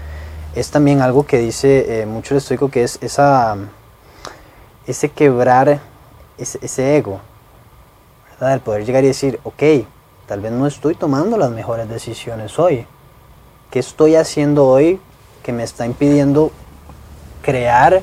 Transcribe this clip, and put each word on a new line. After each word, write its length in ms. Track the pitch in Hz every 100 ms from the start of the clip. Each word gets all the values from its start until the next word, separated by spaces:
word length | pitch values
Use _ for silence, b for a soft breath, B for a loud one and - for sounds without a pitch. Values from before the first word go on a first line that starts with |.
| B B B B B -
es 160 | 123
también 300 | 151 143 143
algo 240 | 127 127 143
que 120 | 127
dice, 640 | 117 - 139 135 113 113
eh, 40 | 107
mucho 280 | 113 -
el 60 | 139
estoico, 320 | - 127 139
que 120 | 127
es 140 | 120 -
esa, 540 | 120 - 143 135 113 104 104 - - _ B B B B B B B B -
ese 220 | 131 147
quebrar 720 | - 147 123 127 127 147 143 - - - - - -
ese, 220 | 120 -
ese 360 | 156 - 131 147
ego, 220 | 104 95 - - _ - _ - - _ _ _ _
¿verdad? 240 | - 131 131
El 60 |
poder 220 | 117 104
llegar 200 | 107 131
y 40 | 135
decir, 320 | - 139 117
"Ok, 200 | 110 - 147 160 - - _ _ -
tal 140 | 101
vez 100 | 107
no 140 | 120 143
estoy 300 | 143 147 170
tomando 420 | 165 135 185 226
las 140 | 135
mejores 360 | 113 98 113 110
decisiones 680 | 113 - 113 - 113 107 -
hoy. 280 | 175 131 117 _ - _ - - - _ -
¿Qué 100 | 127
estoy 360 | 127 - 156 160
haciendo 500 | 160 - 147 147 135
hoy 340 | 131 160 190 - - - -
que 100 | -
me 100 | 120
está 220 | 117 - 120
impidiendo 680 | 127 143 143 139 143 151 - - - - - - - - -
crear 600 | - 127 120 123 147 185